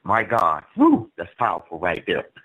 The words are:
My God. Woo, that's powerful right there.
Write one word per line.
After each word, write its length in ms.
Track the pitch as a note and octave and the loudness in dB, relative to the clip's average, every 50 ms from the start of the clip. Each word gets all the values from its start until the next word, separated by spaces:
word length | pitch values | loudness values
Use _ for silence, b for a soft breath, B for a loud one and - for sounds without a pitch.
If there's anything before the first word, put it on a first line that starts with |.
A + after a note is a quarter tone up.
| B | B
My 180 | F2+ G2+ A2+ A2+ | 0 0 0 0
God. 420 | G2+ A2+ A#2 - D#2+ D#2 D2+ - _ - | 0 0 0 2 0 0 -2 -6 _ 0
Woo, 340 | - B3+ E4 D#4 - - - _ | 2 4 4 4 4 0 -4 _
that's 160 | - E2+ - - - | -12 -12 -12 -6 -4
powerful 400 | B2 A2 F#2 E2+ - - E2 D#2+ | -2 -2 -2 -4 -6 -12 -10 -6
right 260 | E2 F2+ E2+ - - | -4 -4 -4 -4 -4
there. 220 | - - - - - _ - - | -4 -4 -4 -4 -8 _ -6 -4